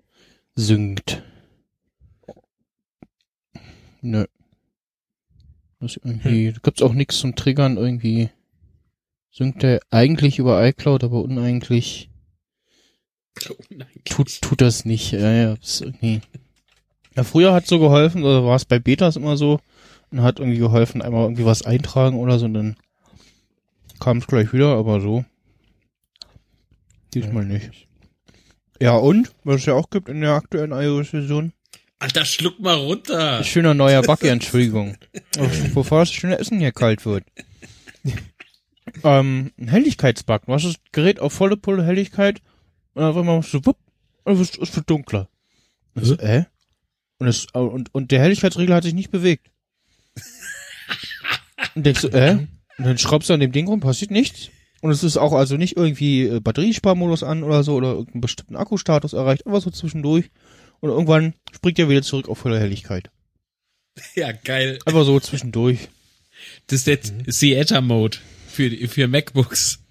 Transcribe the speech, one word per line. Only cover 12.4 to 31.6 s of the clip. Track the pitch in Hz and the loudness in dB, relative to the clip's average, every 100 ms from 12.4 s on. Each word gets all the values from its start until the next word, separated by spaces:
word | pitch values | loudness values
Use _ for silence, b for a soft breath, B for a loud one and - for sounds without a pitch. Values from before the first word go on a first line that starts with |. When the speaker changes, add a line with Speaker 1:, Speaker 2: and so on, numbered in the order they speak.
| _ _ _ _ _ _ _ _ _ - - - - | _ _ _ _ _ _ _ _ _ -14 -14 -14 -20
Speaker 3:
Uneigentlich. | 170 127 - | -20 -20 -16
Speaker 1:
tut, | - - 139 - | -6 -2 -2 -4
tut | - 131 | -4 2
das | 123 113 | 2 2
nicht. | 113 110 - | -2 -4 -4
Ja, | 101 104 | -2 2
ja, | 113 113 | 2 2
ist | 110 - - | -2 -8 -10
irgendwie. | - 131 117 110 - - _ _ _ _ _ _ _ - | -8 -6 -4 -4 -6 -18 _ _ _ _ _ _ _ -6
Ja, | |
früher | 123 160 185 | 0 4 6
hat's | 180 175 | 4 2
so | 175 | 4
geholfen, | 156 143 156 175 | 6 6 4 2
oder | 143 131 | 2 2
war's | 123 127 - | 4 2 2
bei | 123 | 0
Betas | 120 143 180 156 | 2 2 2 0
immer | 151 147 | -2 0
so, | 147 147 _ b b b b | 2 0 _ b b b b
und | - | 0
hat | 120 127 | 0 0
irgendwie | 131 117 | -2 0
geholfen, | 117 113 117 123 | 2 2 2 -2
einmal | - 117 | -4 -2
irgendwie | 113 117 113 | -2 0 2
was | 113 | 2
eintragen | - 123 147 131 131 127 | 0 -2 -2 0 0 0
oder | 123 123 | 0 0
so, | |
und | 117 | 0
dann | 110 107 107 _ _ b b b b b _ _ _ _ - | -2 -4 -6 _ _ b b b b b _ _ _ _ -8
kam's | - 120 - | -2 -2 0
gleich | 127 107 | 0 2
wieder, | 127 143 123 | 2 2 2
aber | 110 104 | 2 0
so. | 101 113 123 _ _ _ _ _ _ _ _ - - _ _ _ _ _ _ _ _ | 0 -2 -4 _ _ _ _ _ _ _ _ -20 -20 _ _ _ _ _ _ _ _
Diesmal | 131 110 113 | -8 -6 -4
Speaker 2:
Ja. | 101 | -4
Speaker 1:
nicht. | 101 - - _ _ _ _ _ b b b _ - | -6 -8 -16 _ _ _ _ _ b b b _ -2
Ja, | 120 117 | 2 4
und, | 131 202 247 _ | 4 4 2 _
was | 147 139 | -2 -2
es | 139 | 0
ja | |
auch | 135 156 | 0 0
gibt | 202 180 | -4 -6
in | 151 | -4
der | 151 | -2
aktuellen | 151 - - 151 | -2 -2 -6 -4
I | 135 147 | -4 -2
O | 143 | -2
S-Version. | 147 156 139 147 165 - | -4 -6 -4 -4 -4 -10